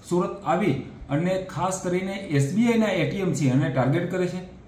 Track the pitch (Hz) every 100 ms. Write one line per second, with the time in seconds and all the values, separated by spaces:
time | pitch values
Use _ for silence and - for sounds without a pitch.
0 | - 175 202 - - 170 202 135 - -
1 | - 143 180 185 185 - 180 185 185 175
2 | 190 196 - 143 135 185 233 220 214 180
3 | 139 196 180 143 139 131 156 131 127 165
4 | 175 185 180 180 - -